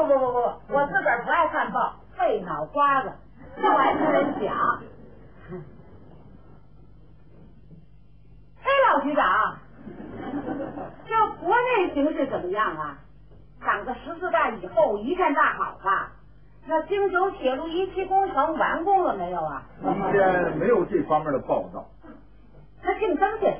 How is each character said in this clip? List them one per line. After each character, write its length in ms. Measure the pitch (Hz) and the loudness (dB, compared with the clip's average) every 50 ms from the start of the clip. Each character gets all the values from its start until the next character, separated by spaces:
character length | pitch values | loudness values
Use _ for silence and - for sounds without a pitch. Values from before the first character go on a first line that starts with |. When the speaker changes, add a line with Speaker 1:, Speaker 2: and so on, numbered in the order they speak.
Speaker 1:
不 60 | 302 | 4
不 100 | 285 277 262 | 4 4 4
不 120 | 262 247 247 | 2 2 0
不， 60 | 240 233 202 - - - - 226 | 0 0 0 -2 -6 -6 -2 0
我 140 | 285 285 | 2 2
自 60 | 285 - | 2 0
个 140 | 392 - 294 | 0 2 2
儿 140 | - 240 208 | 0 0 0
不 60 | - | 0
爱 180 | 330 339 320 311 | 2 2 2 2
看 220 | 311 302 - - | 0 -2 -4 -2
报， 260 | - - - - - - - - - | -2 -2 -2 -2 -4 -8 -18 -14 -4
费 240 | - 370 294 220 202 | 0 0 2 0 0
脑 240 | 175 175 156 147 156 | -2 -6 -6 -6 -6
瓜 380 | - - 285 285 277 269 262 202 | -4 0 2 2 2 2 2 0
子， 80 | 185 - - - - - - - - - - | -4 -8 -14 -18 -20 -20 -20 -20 -18 -6 -2
就 100 | - - | 2 2
爱 220 | 320 285 - - - | 4 4 4 2 2
听 180 | 294 311 311 | 2 2 2
人 220 | 285 269 277 277 - - | 2 2 2 0 -2 -2
讲。 400 | 208 185 - - - - - - - - - - - - - - - - - - - - 180 175 151 - - - - - - - - - - - - - - - - - - - - - - 50 50 - - - - - - - - - - - 50 50 - - - - - - - - - - - - - - - - - - - - - - - | -4 -2 -2 0 0 0 0 -2 -6 -14 -18 -20 -20 -20 -20 -20 -20 -20 -20 -20 -16 -14 -12 -12 -12 -14 -20 -20 -20 -20 -20 -20 -20 -20 -20 -20 -20 -20 -20 -20 -20 -20 -20 -20 -20 -20 -20 -20 -20 -20 -20 -20 -20 -20 -20 -20 -20 -20 -20 -20 -20 -20 -20 -20 -20 -20 -20 -20 -20 -20 -20 -20 -20 -20 -20 -20 -20 -20 -20 -20 -20 -20 -20 -6 -2
哎， 40 | 508 554 554 508 403 | 2 4 4 4 4
老 100 | 311 277 | 4 2
局 120 | 254 285 294 | 0 0 0
长， 440 | - - - - - - - - - - - - - - - - - - - - - - - - 285 - - - - - - - - - - - - - | 0 2 2 2 0 0 -2 -4 -10 -16 -20 -20 -20 -18 -18 -16 -16 -16 -14 -14 -12 -10 -10 -8 -8 -6 -6 -8 -8 -8 -10 -10 -12 -14 -14 -16 -16 -8
这 200 | 427 453 440 427 381 - - 320 | -2 2 2 2 2 -2 -4 0
国 100 | 349 415 | 2 2
内 380 | 494 494 508 494 403 339 294 - | 2 2 2 2 0 0 0 0
形 180 | 285 277 311 | 0 0 0
势 140 | - 320 269 | 0 -2 -2
怎 140 | 214 214 170 | -2 -2 -4
么 60 | 175 | -4
样 280 | 180 196 208 - 175 156 | -4 -2 -2 -2 -2 -4
啊？ 220 | 156 151 147 143 - - - - - - - - - - - - - - | -6 -8 -10 -12 -14 -18 -20 -20 -20 -20 -20 -20 -20 -20 -20 -20 -6 -4
党 220 | - 208 202 - | -2 -2 -2 -4
的 80 | 262 240 | -6 -8
十 220 | - - - 339 330 | -8 -10 -12 -10 -8
四 120 | 370 349 | -4 0
大 180 | 339 320 285 247 | 2 2 2 0
以 160 | 226 185 185 | -2 -6 -10
后 300 | 180 - 330 302 247 208 | -2 2 4 4 4 2
一 160 | 202 214 277 359 | -2 -2 -2 0
片 160 | 359 359 311 277 | 2 2 2 4
大 180 | 302 285 - - | 4 2 2 2
好 240 | - 180 - - - - | -2 -4 -6 -8 -4 -2
吧？ 280 | 196 190 180 - - - - - - - - - - - - - | 0 0 0 -2 -6 -12 -18 -20 -20 -20 -20 -20 -20 -20 -18 -4
那 160 | 262 320 311 - | -2 -2 0 0
京 260 | - 403 392 403 381 | 0 0 0 2 2
九 180 | 359 349 381 392 | 2 2 2 0
铁 240 | - - 269 254 262 | 0 0 0 0 0
路 120 | 285 320 | 0 -4
一 240 | 330 320 359 381 370 | -4 -2 -2 -2 -2
期 140 | - 370 370 | -2 -4 -2
工 260 | 381 381 392 381 349 | 0 2 2 2 2
程 260 | - 269 285 320 311 | 2 0 0 0 0
完 280 | 233 196 - - 320 339 | 0 0 0 0 0 2
工 180 | 392 392 381 349 | 2 4 4 4
了 140 | 285 202 | 2 0
没 140 | 190 175 180 | -2 -4 -4
有 120 | 180 170 156 | -4 -4 -4
啊？ 200 | 151 143 - - - - - | -4 -6 -8 -12 -14 -14 -6
Speaker 2:
今 120 | - - 190 202 196 - 202 | -4 -2 -2 0 0 2 4
天 440 | 202 190 190 185 175 175 165 156 | 4 4 4 4 2 0 0 -2
没 120 | 151 175 233 | 0 2 4
有 160 | 240 190 160 | 4 4 2
这 160 | - 202 160 | 2 0 0
方 200 | - - 156 151 | 2 2 0 0
面 120 | 156 156 135 | 0 0 -2
的 60 | 117 | -4
报 240 | - - 117 - - - - | -2 -2 -2 -2 -2 -6 -10
道。 140 | - - - - - - - - - - - - - - - - - - - - - | -14 -16 -16 -20 -20 -20 -20 -20 -20 -20 -20 -20 -20 -20 -20 -20 -20 -20 -20 -20 -6
Speaker 1:
那 160 | - - 381 - | -2 -2 -2 0
净 180 | 427 370 302 | 0 0 2
登 200 | 370 392 415 440 427 | 2 2 0 2 2
些 160 | 392 - - | 0 0 0